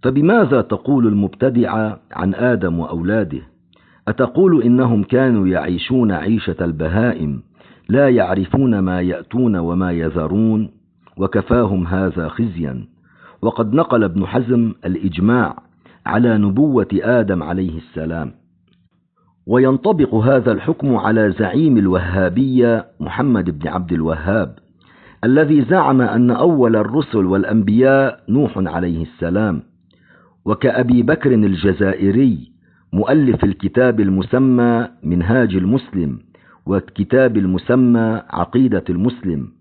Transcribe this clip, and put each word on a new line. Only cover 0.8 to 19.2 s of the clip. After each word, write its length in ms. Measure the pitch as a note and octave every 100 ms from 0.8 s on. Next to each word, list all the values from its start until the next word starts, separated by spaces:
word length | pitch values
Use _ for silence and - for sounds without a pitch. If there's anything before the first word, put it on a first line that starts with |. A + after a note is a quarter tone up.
| - C#3 A#2
المبتدعة 920 | G2+ G2 F2+ B2+ A#2+ A2 G#2+ A2 G#2 _
عن 220 | - F#2
آدم 460 | F#2 B2+ A#2 F2+ E2+
وأولاده؟ 640 | E2 E2 F2 A2 F#2+ C#2+ - _ _ _ _ _ -
أتقول 560 | - B2 D#3 F#3+ D#3+
إنهم 400 | A#2 B2 B2+ A2+
كانوا 440 | G2 A#2+ C3 A2+ F#2
يعيشون 640 | F2+ D2+ F2 - C3 A#2
عيشة 440 | F2+ E2+ A2 - E2+
البهائم، 800 | E2+ D#2 D#2+ F#2 A#2+ F2 D2+ C2 - _ - _ _
لا 200 | A2+ C#3+
يعرفون 680 | A#2+ F2+ F#2+ F#2 C3 C3+ G#2+
ما 220 | F#2+ F2+
يأتون 540 | F2+ E2 E2 A#2+ B2+ G2
وما 360 | E2+ F2 F#2
يذرون؟ 760 | E2+ E2 E2+ D#2 F#2+ A2 A2 G#2+ _ _ _ _ -
وكفاهم 680 | F#2+ G#2+ F#2 A#2+ A2+ F#2+ E2+
هذا 400 | F#2 F#2+ E2+ D#2+
خزيا. 580 | - A2+ E2+ D#2 B1+ A1 _ _ _ - -
وقد 320 | - - A2
نقل 300 | B2+ E3 A#2+
ابن 220 | G#2 F2 F#2+
حزم 480 | A#2 A#2 B2 A2+ - F2
الإجماع 680 | F2+ G2 E2 G2 B2 F#2+ - _ _ _ _ -
على 320 | G#2 A#2+ A2
نبوة 500 | G#2 G2 D3 B2+ G2
آدم 500 | G2 A2 B2 G#2+ F#2+
عليه 340 | D#2 F#2 F#2+ D#2+
السلام. 540 | - - D#2+ E2 C#2 - _ _ _ _ _ _ _ _